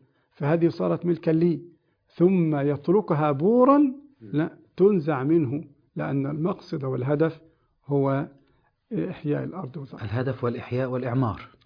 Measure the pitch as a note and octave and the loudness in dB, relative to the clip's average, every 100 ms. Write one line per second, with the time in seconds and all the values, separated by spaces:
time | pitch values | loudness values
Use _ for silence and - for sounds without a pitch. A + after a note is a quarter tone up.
0 | _ _ _ - D3 E3 E3 E3 F3+ E3 | _ _ _ -6 -2 2 0 0 -2 -2
1 | F3 D#3+ E3+ D#3+ F3 D3 - _ _ _ | -2 -2 0 2 2 0 -6 _ _ _
2 | _ - F3 F#3 D#3+ D3 C#3+ C#3 - G3+ | _ 2 4 4 2 2 0 -2 2 2
3 | G#3 D3+ D3+ C3+ F#3 A#3+ B3+ C#4+ C#4+ B3+ | 2 0 0 2 2 4 6 6 4 0
4 | - _ A2 C#3+ F3 - _ - G3 G3 | -14 _ -6 -4 -4 -6 _ 2 4 4
5 | D3+ C#3 C#3 E3+ C3 C#3+ - _ _ D#3+ | 0 -2 2 2 0 -4 -10 _ _ -8
6 | D3+ C#3 C3+ D3+ F3 F#3 - D#3+ C3+ C3 | -4 -2 -2 -2 -4 -4 -8 -8 -6 -4
7 | B2+ D3 D#3+ - - _ _ _ - C#3+ | -2 0 0 -2 -18 _ _ _ -4 0
8 | C3+ C3+ D#3+ - _ _ _ _ - G3+ | 0 0 -4 -12 _ _ _ _ -10 -6
9 | F#3 - D3 C#3+ C3+ F3 C3 C#3+ C3 - | -6 -6 -4 -4 -4 -10 -12 -12 -14 -12
10 | G#2+ A#2 B2+ A#2+ A#2+ A#2+ - B2 C3 B2+ | -6 -4 -4 -4 -4 -4 -6 -4 -4 -4
11 | B2+ B2+ A#2 - - _ | -2 -2 -2 -4 -12 _